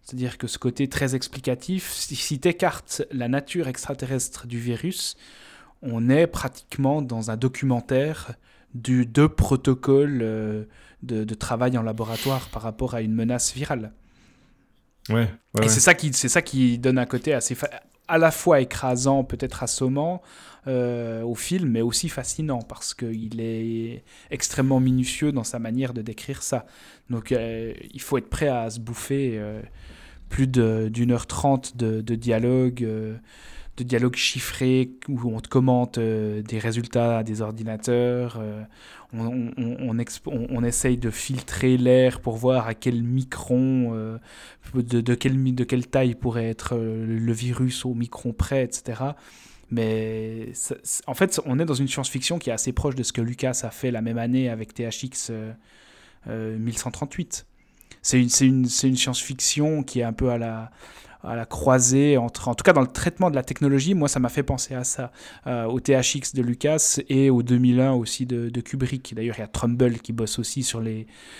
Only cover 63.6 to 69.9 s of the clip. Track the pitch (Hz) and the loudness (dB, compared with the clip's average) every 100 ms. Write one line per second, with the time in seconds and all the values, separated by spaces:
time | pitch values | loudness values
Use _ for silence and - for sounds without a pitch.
63.6 | 143 139 147 190 143 143 123 - 135 131 | 2 4 4 2 2 2 0 0 -2 -2
64.6 | - 131 123 - 120 - - - 127 123 | -4 -6 -4 -6 -8 -12 -20 -14 -6 -4
65.6 | 113 127 127 131 127 143 - 135 120 120 | -2 -2 4 4 4 -2 -4 -2 0 0
66.6 | 143 156 - - - 135 135 123 120 123 | 2 2 2 0 2 4 6 4 4 4
67.6 | 123 123 131 127 113 - 123 120 117 120 | 6 6 4 2 -2 -4 -4 -2 -4 -6
68.6 | - 139 127 131 - 113 117 110 104 - | -6 -4 -4 -4 -8 -6 -4 -4 -8 -2
69.6 | 117 120 123 | 0 4 2